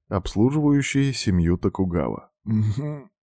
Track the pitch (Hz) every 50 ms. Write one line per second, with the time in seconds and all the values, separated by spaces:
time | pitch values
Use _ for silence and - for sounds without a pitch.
0 | _ _ 101 98 - - - 98 113 131 147 156 147 147 143 143 135 - - 135
1 | 139 139 123 - - 113 92 87 85 85 90 - - 98 - - 95 90 85 85
2 | 69 58 50 - - _ _ _ _ 107 113 107 107 107 101 135 147 147 151 143
3 | 127 - _ _